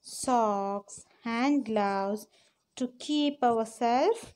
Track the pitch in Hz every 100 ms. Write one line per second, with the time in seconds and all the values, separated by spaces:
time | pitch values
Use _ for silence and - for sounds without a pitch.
0 | - - - 247 220 202 196 202 202 -
1 | - _ 233 233 262 294 220 220 202 196
2 | 196 214 - _ _ _ _ - 254 -
3 | - 294 294 285 247 233 220 - 240 240
4 | 330 453 -